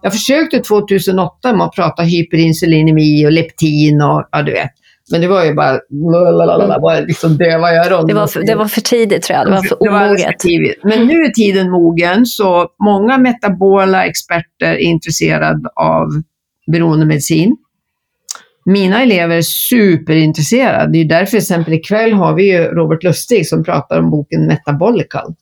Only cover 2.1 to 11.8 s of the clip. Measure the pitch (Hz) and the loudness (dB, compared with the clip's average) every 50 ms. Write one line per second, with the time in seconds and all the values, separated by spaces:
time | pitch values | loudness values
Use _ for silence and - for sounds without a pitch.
2.1 | 175 170 165 - - 160 165 165 160 156 180 165 160 156 156 160 156 156 156 151 | 0 0 -2 -2 0 0 2 2 0 0 0 0 2 2 2 2 2 2 2 2
3.1 | 151 147 151 147 160 165 165 165 _ - 160 156 151 147 151 151 151 147 147 147 | 2 2 2 2 2 0 0 -4 _ -2 -2 -2 0 2 2 2 2 2 2 2
4.1 | 151 151 - _ - 151 147 151 - - - - _ _ _ _ _ _ _ _ | 0 -2 -4 _ -6 -4 -4 -2 -4 -4 -6 -6 _ _ _ _ _ _ _ _
5.1 | - 170 165 180 196 190 170 156 147 151 147 135 131 - - _ - 143 160 170 | -4 -2 0 0 0 0 0 0 0 0 0 0 0 -2 -6 _ -8 -4 -2 0
6.1 | 165 170 180 175 170 170 170 165 170 165 - - - 131 147 165 160 143 147 165 | 2 2 2 2 2 2 2 2 2 2 0 0 0 0 0 0 0 0 -2 -4
7.1 | 156 - - 165 156 139 175 170 165 160 165 170 170 165 170 175 190 175 160 160 | -6 -2 0 0 0 2 2 0 0 0 0 2 2 2 2 2 2 0 0 0
8.1 | - 214 208 - - 147 175 202 226 208 214 208 - - 214 - 247 240 226 208 | 0 0 -2 -2 -4 -4 -2 -2 0 0 -2 -2 -4 -4 -2 0 0 0 2 0
9.1 | 196 170 165 - 180 156 135 - 190 190 190 190 - - 220 214 202 208 202 202 | 0 -2 -2 -2 -2 -2 0 2 0 0 0 -2 -2 0 0 0 2 2 2 2
10.1 | 202 185 175 151 175 - - 180 170 160 156 - - - - 202 220 226 233 247 | 2 0 0 -2 -4 -2 -2 0 0 0 0 -2 -4 -2 -2 0 2 2 2 2
11.1 | 311 339 320 262 - 233 220 202 190 190 190 180 180 180 | 2 2 0 0 0 0 0 2 2 0 0 0 2 2